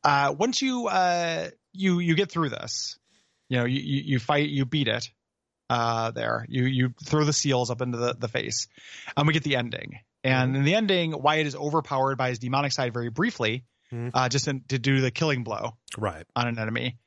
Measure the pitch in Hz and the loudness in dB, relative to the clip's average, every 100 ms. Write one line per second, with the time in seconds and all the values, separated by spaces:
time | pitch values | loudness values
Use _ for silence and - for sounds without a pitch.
0 | 147 143 139 143 226 254 269 254 220 190 | 4 4 2 2 0 0 -2 -2 0 2
1 | 180 175 170 165 165 - _ 190 190 175 | 2 2 0 -2 -6 -10 _ -2 0 2
2 | 170 160 196 170 156 113 - - - - | 2 2 0 0 -2 -4 -8 -8 -8 -12
3 | _ _ _ _ _ 127 120 131 143 139 | _ _ _ _ _ -2 0 -2 -2 -2
4 | 147 131 - 147 151 143 127 156 127 110 | 0 -2 2 2 2 0 0 0 0 -2
5 | - _ _ _ _ _ _ 120 117 113 | -4 _ _ _ _ _ _ 0 2 0
6 | 113 117 113 117 117 131 127 131 127 120 | -2 -2 -2 -2 -2 -2 0 2 0 -2
7 | 147 151 151 147 147 127 120 123 127 120 | -2 2 2 2 2 0 0 -2 -4 0
8 | 120 123 120 - - 117 - - - - | -2 -2 -4 -4 -4 -6 -8 -12 -20 -18
9 | - - 151 156 147 131 120 - - 110 | -6 2 2 2 2 0 -2 -6 -10 -16
10 | _ _ 131 131 127 135 139 202 214 190 | _ _ 2 4 4 4 4 4 2 2
11 | 165 151 139 156 151 147 147 156 143 139 | 0 0 2 2 0 -2 0 0 0 0
12 | 131 131 127 123 120 135 143 135 127 117 | 0 2 -2 -2 -2 0 0 0 -2 -2
13 | 120 113 220 - 110 120 - _ _ 117 | -4 0 -2 0 0 0 -8 _ _ -8
14 | 120 127 127 131 143 135 - 135 123 135 | -2 0 2 0 -2 -4 -4 -2 2 2
15 | 131 113 160 139 117 107 113 113 - - | 2 0 0 0 -2 -6 -6 -10 -16 -4
16 | 104 80 - - 120 117 110 113 123 127 | -4 -4 -8 -2 -2 -2 -4 -4 -4 -8